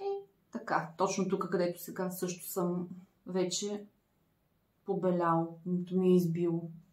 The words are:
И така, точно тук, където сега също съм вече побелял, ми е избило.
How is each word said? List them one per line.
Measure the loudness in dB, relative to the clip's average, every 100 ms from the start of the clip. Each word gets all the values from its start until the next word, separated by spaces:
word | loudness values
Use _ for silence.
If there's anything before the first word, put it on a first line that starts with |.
И | -6 -6 -8 _ _
така, | -12 -2 -2 -2 -2
точно | 0 0 0
тук, | 0 0
където | 0 0 -2
сега | -8 -6 -6
също | -4 -6 -6 -6
съм | -2 -2 -2 -6 -10 -18 _ -6
вече | -2 -2 -2 -4 -6 -10 _ _ _ _ _ _ _ _ _ -4
побелял, | 0 2 4 4 4 2 -4 -4 -2 0
ми | 2 6
е | 6
избило. | 6 2 0 0 -4 -12 -20